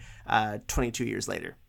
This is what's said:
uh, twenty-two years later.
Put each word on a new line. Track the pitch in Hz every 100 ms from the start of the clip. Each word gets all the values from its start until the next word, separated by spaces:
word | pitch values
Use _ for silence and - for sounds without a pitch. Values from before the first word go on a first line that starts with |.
| - - -
uh, | 110 107 104 -
twenty-two | - 120 113 117
years | 95 -
later. | 87 82 -